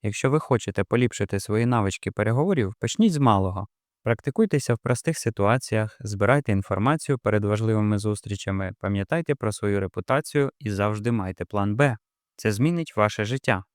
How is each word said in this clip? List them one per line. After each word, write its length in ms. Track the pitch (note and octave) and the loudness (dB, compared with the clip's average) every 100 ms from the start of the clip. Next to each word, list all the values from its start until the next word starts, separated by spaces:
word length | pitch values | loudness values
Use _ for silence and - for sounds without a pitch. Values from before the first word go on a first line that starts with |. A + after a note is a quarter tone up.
Якщо 280 | A2 G2+ C#3 | -4 0 2
ви 100 | D3+ | 0
хочете 440 | - A#2+ - G2 | 2 0 0 -4
поліпшити 560 | G2 A#2+ B2 - G2 G2 | 0 2 0 0 -2 -2
свої 260 | - G#2+ A#2+ | 0 0 2
навички 440 | A#2+ G2 - - | 2 0 -2 -6
переговорів, 640 | - G#2+ A#2 E3 F3 G2 A2+ | -2 0 2 2 0 0 -2
почніть 320 | A#2 - A3 | -6 2 2
з 60 | D#3 | 4
малого. 480 | C3 G2+ F#2+ F#2+ G2+ _ _ _ | 4 4 2 -4 -10 _ _ _
Практикуйтеся 720 | - A#2 - C3 A3 D3 - | -2 -2 -2 0 2 2 0
в 40 | A#2 | -2
простих 400 | - B2 - D#3+ | 0 -2 0 -2
ситуаціях, 800 | - - G2+ B2 - A2 G#2+ - | -4 0 2 2 0 -2 -2 -6
збирайте 520 | A2 G2+ G2+ C#3 C#3+ | -8 0 4 4 2
інформацію 680 | G2 G2 F#2+ A2+ D#3 - C3+ | 0 0 0 2 0 0 -2
перед 260 | - G#2 | 2 2
важливими 540 | G2+ G#2+ A2 A2 G#2+ G#2 | 2 0 2 2 2 0
зустрічами, 760 | G#2+ G#2 - G2+ - G2 F#2+ G2 | 0 -4 -6 -8 -4 -4 -6 -6
пам'ятайте 540 | G2+ G2+ G2 E3 D#3+ | -2 -2 0 -2 -2
про 180 | - A2 | -2 -2
свою 280 | - G2+ G2+ | -2 -2 -2
репутацію 720 | F#2+ - - C3+ - D3 C#3 _ | -2 -6 -2 -2 0 -2 -2 _
і 120 | A#2+ | -6
завжди 420 | G2 G2+ G#2+ G#2+ | -2 -2 -2 -2
майте 320 | A#2 F#2 F#2 | -2 -4 -8
план 320 | F2+ G#2 G2+ G#2+ | -6 -2 -2 2
Б. 200 | C#3+ A2 _ _ _ _ | 0 0 _ _ _ _
Це 160 | A2+ | -2
змінить 440 | G#2 C#3+ F3 D#3+ - | 2 0 0 -4 0
ваше 280 | G#2+ - | 0 0
життя. 400 | G#2+ C3+ - G2 - | -4 -4 0 -2 -2